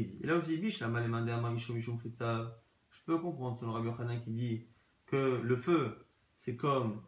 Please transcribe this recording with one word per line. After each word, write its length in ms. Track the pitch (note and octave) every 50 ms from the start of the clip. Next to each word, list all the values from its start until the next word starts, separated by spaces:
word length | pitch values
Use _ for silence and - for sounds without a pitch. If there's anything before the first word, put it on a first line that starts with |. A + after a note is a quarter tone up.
et 260 | G#2 - - - -
là 100 | D3 E3+
aussi, 200 | E3+ D#3 D#3+ D#3+ D#3+
Bish, 220 | G#3 A3 - -
la 80 | B2 A#2
malemande 400 | A#2 A#2+ A#2 A2+ A#2 A#2 A#2 A#2
à 120 | A#2 A#2
Marisho 340 | A#2 A#2 A#2 A#2 - - A#2+
Mishum 240 | A#2 A#2 A#2+ A#2 -
Kritsa. 580 | - A2+ - - A#2+ A#2 A2+ A2+ A#2 A#2 - - _ _ _ _ _ _
Je 100 | _ - -
peux 140 | D#3+ E3 E3
comprendre 400 | F3 E3+ D3 C3 B2+ B2 A2+ -
selon 140 | A#2+ A2+
Rabbi 160 | A2 A#2 A2+ A#2
Yochanan 320 | A#2 - A#2+ A#2+ A#2+ A#2
qui 80 | A#2 A#2
dit 360 | A2+ A#2 B2 A#2 A2+ A2 - - - _ _ _ _ _ _
que 340 | - C#3+ C3+ C3+ C3 B2+ A#2
le 140 | A2+ A#2+ B2+
feu, 500 | A#2+ - F3 E3+ D#3 B2+ G#2+ - - - _ _ _ _ _ _
c'est 200 | - - B2+ A#2+
comme 460 | - D3+ C#3+ C3+ C3 A#2 A2 G2+ G#2+ -